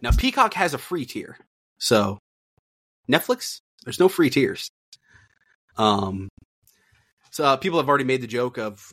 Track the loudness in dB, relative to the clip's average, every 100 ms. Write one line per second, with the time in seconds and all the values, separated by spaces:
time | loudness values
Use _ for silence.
0 | 0 2 2 2 2 2 -2 -2 -6 -6
1 | -6 -10 -12 -16 _ _ _ -8 0 2
2 | 2 -4 _ _ _ _ _ _ _ _
3 | -2 0 0 -4 -6 -14 _ _ -8 2
4 | 2 4 2 2 -2 -2 -12 _ _ -20
5 | _ _ _ _ _ _ _ -2 0 2
6 | -2 -6 -10 -16 -20 _ _ _ _ _
7 | _ _ _ -2 2 2 2 0 2 2
8 | 2 -2 -2 -4 -4 -4 -8 -10 -18